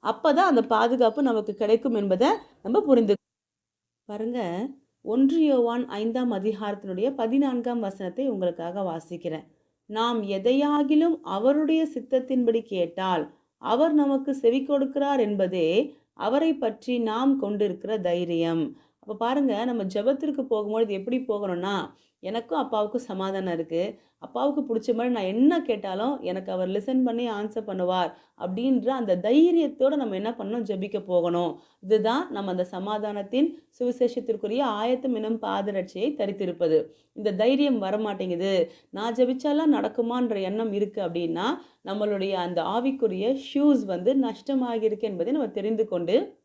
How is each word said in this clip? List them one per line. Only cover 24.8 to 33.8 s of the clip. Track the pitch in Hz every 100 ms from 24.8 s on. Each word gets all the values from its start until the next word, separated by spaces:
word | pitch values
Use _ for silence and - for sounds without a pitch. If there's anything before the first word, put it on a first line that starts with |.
| 220
மாதிரி | 226 240
நான் | 240
என்ன | 185 208 277 339
கேட்டாலும் | - 214 196 190 233 285
எனக்கு | - 190 185
அவர் | 185 185
லிசன் | 196 202 262
பண்ணி | 254 233 240
ஆன்சர் | 208 214 214 220
பண்ணுவார்" | 190 180 185 175 - _ _
அப்படின்ற | 185 185 254 254 214
அந்த | 262 226 180
தைரியத்தோட | 196 269 339 339 302 - 262 294
நம்ம | 240 190
என்ன | 214
பண்ணணும்? | 233 196 233
ஜெபிக்க | 214 196 196 202
போகணும். | 185 180 170 175 175 - _ _
இதுதான் | 185 214 214 247 359
நம்ம | 226 196
அந்த | 180
சமாதானத்தின் | 180 185 190 214 208 208 196 247 320 - _
சுவிசேஷத்திற்குரிய | _